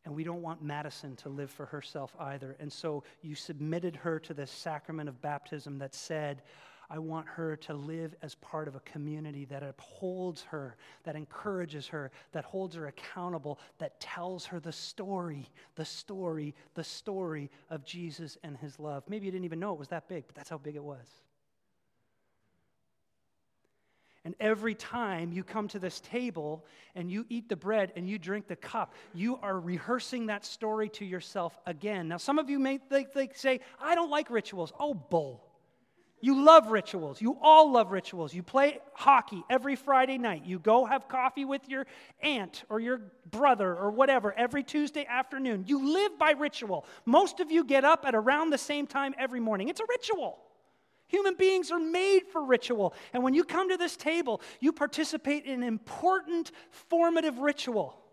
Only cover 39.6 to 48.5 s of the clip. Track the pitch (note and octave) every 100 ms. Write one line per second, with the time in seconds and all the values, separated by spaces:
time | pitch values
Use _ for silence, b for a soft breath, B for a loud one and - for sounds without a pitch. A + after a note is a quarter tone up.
39.6 | C4+ C4+ - C4 C4 C4 A#3 E3 F3+ F3+
40.6 | G3+ A#3 A#3 C4+ C4 B3+ B3 C#4 C4+ C#4
41.6 | C4+ C4+ C4+ B B _ D4 C4 F3+ -
42.6 | - G#3+ A#3 B3+ G3+ - E3 G#3+ C#4+ A3+
43.6 | F#3+ F3 G3+ G#3+ C4+ C4 G3+ G3 A#3+ C#4+
44.6 | - D4+ D4 D4+ C4 B3 B3+ C4+ C4 G3+
45.6 | F#3 C#4+ C4+ E4+ G4+ C#4+ D#4 C#4+ D4 -
46.6 | A3 E3+ B B - D4 F#4+ - D#4+ D#4+
47.6 | C4 C4+ C#4 D#4+ C#4 A3+ A3 D4 D#4+